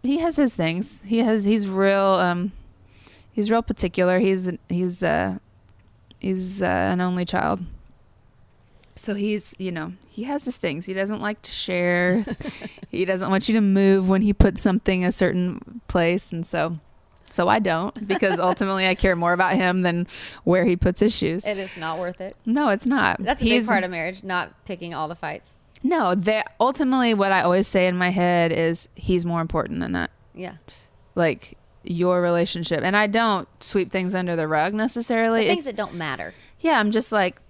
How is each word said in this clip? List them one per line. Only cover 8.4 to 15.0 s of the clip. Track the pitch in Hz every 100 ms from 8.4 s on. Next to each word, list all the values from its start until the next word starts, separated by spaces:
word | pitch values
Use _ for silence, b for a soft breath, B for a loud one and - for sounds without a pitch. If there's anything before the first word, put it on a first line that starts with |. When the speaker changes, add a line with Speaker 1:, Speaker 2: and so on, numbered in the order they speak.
| - _ _ _ - -
Speaker 1:
So | -
he's, | 202 208 208 - -
you | 185
know, | 170 160 185 -
he | -
has | 247 285
his | - -
things. | 180 147 180
He |
doesn't | 190 196 214
like | 208 214
to | -
share. | - - 180 175 175 175 196 208
<laughs> | - B B B B -
He | 175
doesn't | 185 190 185
want | 190 -
you |
to | 226
move | 202 196 196 190 185
when | 190
he | 208
puts | 196 196 185
something | 214 185 - 185